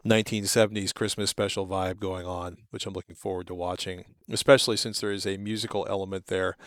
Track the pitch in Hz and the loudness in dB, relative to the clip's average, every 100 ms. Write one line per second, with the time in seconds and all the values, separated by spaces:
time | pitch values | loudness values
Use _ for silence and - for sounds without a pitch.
0 | 113 110 107 107 98 120 104 104 95 - | 4 4 4 -2 2 4 4 2 -4 -2
1 | 107 - 101 - 101 - 95 95 92 92 | -4 -2 -2 0 -2 -2 -4 -2 -2 -4
2 | 98 92 90 90 90 95 107 98 107 92 | -6 -6 -6 -6 -8 -12 -14 -10 -8 -8
3 | - 85 101 92 90 90 90 92 - 90 | -12 -10 -6 -6 -6 -6 -4 -4 -8 -10
4 | - _ - 110 - 135 - 104 117 101 | -16 _ -8 2 8 8 8 0 -2 -4
5 | 104 101 101 98 104 107 107 104 - 101 | -4 -2 -4 -4 -4 -4 -4 -4 -2 -4
6 | 95 95 - 95 92 - | -4 -6 -4 0 0 -2